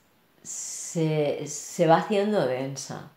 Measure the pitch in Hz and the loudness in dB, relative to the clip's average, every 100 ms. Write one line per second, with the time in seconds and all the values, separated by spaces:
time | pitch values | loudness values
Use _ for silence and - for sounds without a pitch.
0 | _ _ _ _ - - - - - 170 | _ _ _ _ -14 -12 -10 -10 -6 0
1 | 156 156 147 - 147 - - - 160 170 | 2 2 0 -2 -6 -10 -10 2 6 6
2 | 175 202 208 202 131 127 135 139 - 107 | 6 0 2 2 0 -2 -4 -8 -10 -12
3 | 95 | -14